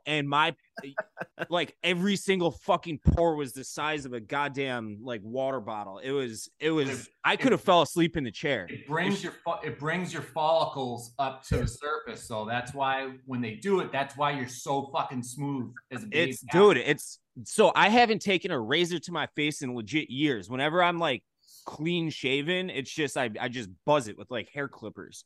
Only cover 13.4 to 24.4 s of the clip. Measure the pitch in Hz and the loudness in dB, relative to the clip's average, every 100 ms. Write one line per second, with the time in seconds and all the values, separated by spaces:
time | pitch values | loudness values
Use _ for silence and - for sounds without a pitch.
13.4 | 113 107 196 185 131 135 135 135 143 139 | -4 -4 0 0 0 -2 -4 -2 -2 -2
14.4 | 120 - 151 139 - 160 - 131 123 147 | -6 -8 -2 -2 -2 -4 -4 -6 -6 -6
15.4 | 143 139 110 - - 123 107 147 160 120 | -4 -4 -6 -10 -12 -12 -4 0 0 -2
16.4 | 120 170 208 131 123 - - - _ 127 | 2 8 8 8 2 -2 -4 -16 _ -16
17.4 | 107 - 190 147 185 240 240 202 202 185 | -4 6 6 8 6 8 6 4 0 0
18.4 | 185 147 110 156 170 170 - 165 135 - | 0 -2 0 2 2 -2 -4 -6 -4 0
19.4 | 151 147 131 123 104 151 - 127 151 113 | -2 -2 -6 -6 -2 -2 -2 0 2 2
20.4 | 87 127 147 175 175 170 160 120 _ _ | -2 0 2 4 2 2 0 -2 _ _
21.4 | _ - - - 160 175 160 - 127 139 | _ -16 -14 -4 0 0 -2 -2 0 0
22.4 | 147 185 185 117 131 - 147 151 120 107 | 0 -2 -2 -6 -6 -4 -2 0 -2 -2
23.4 | 123 123 98 95 - 147 107 98 104 120 | -6 -6 -10 -6 2 2 2 -12 -8 -8